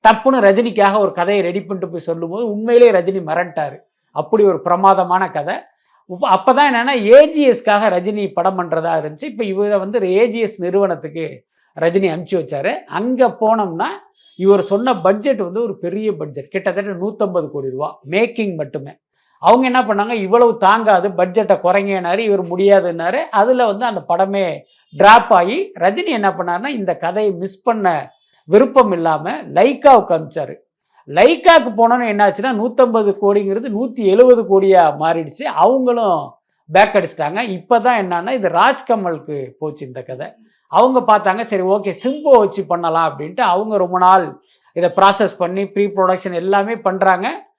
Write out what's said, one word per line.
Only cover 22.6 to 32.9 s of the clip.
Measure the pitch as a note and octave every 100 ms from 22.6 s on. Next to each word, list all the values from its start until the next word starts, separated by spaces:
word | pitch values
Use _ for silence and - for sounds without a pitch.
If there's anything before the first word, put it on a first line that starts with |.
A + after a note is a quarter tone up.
| G3 G3 F3 E3 E3 B3
அதுல | - G#3+ A3+ B3+ A#3
வந்து | G3+ A#3+
அந்த | G3 -
படமே | F3 G3 G3 F#3 D3 _ _ _ D3
டிராப் | G3 A#3 -
ஆகி, | F#3+ F3 D4 G4+ -
ரஜினி | F3 G#3+ G4+
என்ன | A#3+ G3
பண்ணாருன்னா, | F3 F3 F3 C4
இந்த | B3+ F#3 E3
கதையை | E3+ F#3+ G#3+
மிஸ் | F3 F#3+ -
பண்ண | - A3 F#3+ D#3 C3+ _ _ _
விருப்பம் | - G3+ B3+ C4 A3
இல்லாம | F3 E3 D#3 D3+ -
லைக்காவுக்கு | D#3 D3 A#3 C4+ D4 A#3+ -
அனுப்பிச்சாரு. | E3 D#3 D#3+ - - _ _ _ _ -
லைக்காக்கு | D3 B3 E4 F4 E4 A#3+ G#3
போனோன்னு | A#3 B3 A#3+
என்ன | G3+ G#3
ஆச்சுன்னா, | G3 B3+
நூத்தம்பது | A3 A#3 - B3